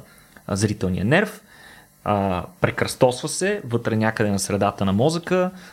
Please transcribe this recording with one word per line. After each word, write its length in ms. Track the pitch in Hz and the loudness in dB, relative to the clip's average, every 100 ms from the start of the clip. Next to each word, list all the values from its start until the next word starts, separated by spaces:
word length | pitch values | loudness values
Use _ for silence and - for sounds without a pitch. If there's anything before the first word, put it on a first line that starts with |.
| - - - - - | -10 -20 -20 -16 -6
зрителния 560 | 98 104 104 92 92 107 | 0 0 0 -2 0 2
нерв, 360 | 165 208 - - - - - - _ | 2 2 -6 -20 -20 -20 -20 -20 _
а, 400 | - 101 98 90 - - | 0 2 2 -2 -4 -2
прекръстосва 680 | - - - - 127 123 151 | -2 0 -4 2 2 2 -6
се 320 | - 185 208 123 | -4 -2 -4 -4
вътре 300 | 117 110 110 | -4 0 0
някъде 360 | 110 - 104 | 0 2 0
на 80 | 98 | 0
средата 460 | - 101 101 - 98 | -2 0 0 0 0
на 80 | |
мозъка, 580 | 98 147 165 - 180 180 - - | 2 2 0 -2 0 0 -6 -18